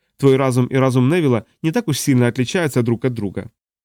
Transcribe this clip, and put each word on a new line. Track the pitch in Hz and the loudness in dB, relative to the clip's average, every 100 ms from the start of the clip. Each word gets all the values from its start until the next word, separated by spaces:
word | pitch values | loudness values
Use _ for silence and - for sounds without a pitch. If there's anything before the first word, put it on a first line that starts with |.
| _ - | _ 0
Твой | 139 131 | 2 4
разум | 135 123 123 | 2 0 0
и | 135 | 0
разум | 131 127 127 | 2 2 2
Невилла | 180 147 117 - _ | 2 0 0 -4 _
не | 160 | -4
так | 240 226 | -2 -2
уж | 131 | -4
сильно | - 127 120 | 0 2 2
отличаются | 127 120 190 160 127 | 0 -2 -2 -2 0
друг | 117 113 | 0 -2
от | 131 | -4
друга. | 113 101 - 101 _ _ _ | -4 -8 -10 -14 _ _ _